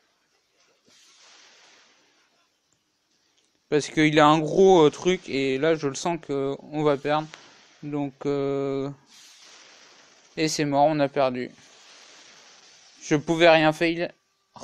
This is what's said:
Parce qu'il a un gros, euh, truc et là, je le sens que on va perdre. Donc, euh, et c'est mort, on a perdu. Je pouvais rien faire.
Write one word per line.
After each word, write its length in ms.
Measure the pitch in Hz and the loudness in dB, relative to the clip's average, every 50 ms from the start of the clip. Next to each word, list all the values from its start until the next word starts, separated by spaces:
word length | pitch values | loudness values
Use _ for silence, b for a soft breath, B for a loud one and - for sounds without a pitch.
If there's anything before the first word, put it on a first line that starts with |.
| b b b _ _ _ _ _ _ _ _ _ _ _ _ _ _ _ _ _ _ _ _ _ _ - - - _ _ _ _ _ _ _ _ _ _ _ _ _ _ _ _ _ _ _ _ _ _ _ _ _ _ _ _ _ _ _ _ _ _ _ _ _ _ _ _ _ _ _ _ _ | b b b _ _ _ _ _ _ _ _ _ _ _ _ _ _ _ _ _ _ _ _ _ _ -20 -20 -20 _ _ _ _ _ _ _ _ _ _ _ _ _ _ _ _ _ _ _ _ _ _ _ _ _ _ _ _ _ _ _ _ _ _ _ _ _ _ _ _ _ _ _ _ _
Parce 200 | - 151 147 - - | -2 -2 -2 -2 -2
qu'il 300 | - 160 156 156 151 156 | -2 0 0 2 4 4
a 80 | 147 | 6
un 120 | 147 156 160 | 6 4 2
gros, 460 | 156 147 - 180 196 190 185 170 151 | 0 -2 2 4 6 6 6 6 6
euh, 40 | 147 | 4
truc 380 | - - - 180 185 180 - | 2 0 -4 -4 -4 -4 -6
et 300 | - 120 139 135 135 131 | -6 -6 -4 -2 -2 -2
là, 180 | 131 147 160 165 | -2 0 -2 -2
je 120 | 151 151 | -2 -4
le 80 | 139 135 | -6 -6
sens 220 | - - 175 170 156 | -6 -6 -6 -6 -6
que 340 | - - 139 139 135 139 139 - | -8 -8 -6 -6 -4 -6 -8 -10
on 240 | - 135 147 151 151 | -12 -12 -6 -2 0
va 140 | 151 143 | 0 0
perdre. 300 | 127 - 147 147 156 156 156 B B B B B B B B B _ 151 | 0 -2 -2 -2 -4 -4 -8 B B B B B B B B B _ -14
Donc, 420 | 147 147 147 143 139 139 - - | -10 -8 -8 -8 -8 -10 -8 -6
euh, 640 | 143 143 139 139 139 139 139 139 139 135 135 135 143 139 _ _ b b b b b b b b b b b b b b b b b b b b b b b _ _ - | -4 -4 -4 -4 -4 -4 -4 -4 -6 -6 -6 -6 -8 -10 _ _ b b b b b b b b b b b b b b b b b b b b b b b _ _ -6
et 100 | 165 156 | -4 -4
c'est 180 | 156 - - 151 | -4 -2 -4 -4
mort, 200 | 143 139 143 143 | -2 2 2 2
on 140 | 151 156 151 | 2 2 0
a 80 | 143 135 | -2 -2
perdu. 420 | - 147 135 131 123 123 123 - - _ b b b b b b b b b b b b b b b b b b b b b _ _ _ _ _ _ - | -2 -2 -2 -2 -2 -6 -10 -12 -14 _ b b b b b b b b b b b b b b b b b b b b b _ _ _ _ _ _ -12
Je 140 | - - 156 | -6 -2 -2
pouvais 340 | 147 - - 165 160 170 165 | -2 -2 -2 0 4 6 6
rien 240 | 160 160 156 156 156 | 6 6 4 2 0
faire. 380 | - 170 165 165 170 175 - - _ _ _ _ _ _ _ - - | 0 -2 -4 -4 -4 -8 -10 -10 _ _ _ _ _ _ _ -20 -16